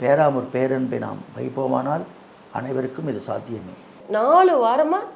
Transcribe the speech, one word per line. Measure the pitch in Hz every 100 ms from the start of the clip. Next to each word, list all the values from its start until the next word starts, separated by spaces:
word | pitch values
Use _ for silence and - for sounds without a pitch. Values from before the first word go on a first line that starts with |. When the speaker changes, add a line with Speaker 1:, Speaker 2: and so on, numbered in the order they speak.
Speaker 1:
பேராமூர் | 127 143 151 135 -
பேரன்பை | 135 131 131 127 120
நாம் | 107 104 - -
வைப்போமானால் | 127 117 135 127 131 160 180 - - - -
அனைவருக்கும் | 113 127 131 131 143 156
இது | 107
சாத்தியமே. | 113 104 110 110 92 90 - - -
Speaker 2:
நாலு | 214 247 339 370 302 226
வாரமா | 262 311 370 -